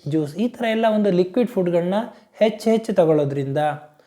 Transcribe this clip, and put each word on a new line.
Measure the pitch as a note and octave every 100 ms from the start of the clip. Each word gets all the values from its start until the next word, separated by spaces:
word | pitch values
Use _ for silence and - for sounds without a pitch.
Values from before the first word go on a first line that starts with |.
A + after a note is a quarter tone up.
| C#3
ಜ್ಯೂಸ್, | D#3 D3 D#3+
ಈ | A#3+
ಥರ | - A#3
ಎಲ್ಲ | A3 A3+ G#3+
ಒಂದು | G#3
ಲಿಕ್ವಿಡ್ | F3+ F3+ B3+ G#3+
ಫುಡ್‌ಗಳನ್ನ | G3 F3 E3+ F3 G3+ A#3+ - _ -
ಹೆಚ್ಚು | G#3+ A3 A3+
ಹೆಚ್ಚು | A3 A3
ತಗೊಳ್ಳೋದ್ರಿಂದ, | F#3+ D#3+ D#3 C#3 C#3 C3+ C#3 D3+ D3 - _